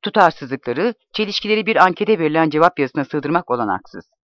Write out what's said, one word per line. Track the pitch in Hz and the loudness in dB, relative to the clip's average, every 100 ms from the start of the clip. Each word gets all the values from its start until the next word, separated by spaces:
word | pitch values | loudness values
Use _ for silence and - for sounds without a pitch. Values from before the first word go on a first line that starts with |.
tutarsızlıkları, | 214 214 175 - 131 127 - 123 226 220 _ | -2 4 4 2 -10 -8 -6 -4 -4 -6 _
çelişkileri | - 208 - 208 214 202 | -6 -4 -4 -2 -2 0
bir | 220 | 2
ankete | 185 175 208 208 | 2 2 0 2
verilen | 156 160 165 | 2 2 2
cevap | 151 170 - | 2 2 2
yazısına | 135 151 135 | -4 -4 -4
sığdırmak | 151 143 175 - | -6 -2 -4 -2
olanaksız. | 120 110 92 - 95 - _ | -4 -2 -4 -6 -20 -20 _